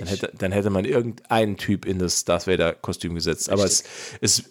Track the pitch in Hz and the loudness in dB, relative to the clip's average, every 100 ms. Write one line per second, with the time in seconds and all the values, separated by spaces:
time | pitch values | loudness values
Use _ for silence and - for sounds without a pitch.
0 | 90 98 110 - 95 98 101 98 98 131 | -4 -4 -4 -4 -2 0 2 2 2 0
1 | 120 113 - 113 110 98 - 98 - 92 | 0 -6 -2 2 2 0 -2 -2 0 0
2 | 87 - - 85 - 90 85 - - 90 | 0 0 2 0 2 2 2 0 -4 -6
3 | 85 85 82 80 - 98 98 - - - | -4 -2 -2 -2 0 2 4 2 -2 -10
4 | - - 107 - - | -14 -4 0 0 0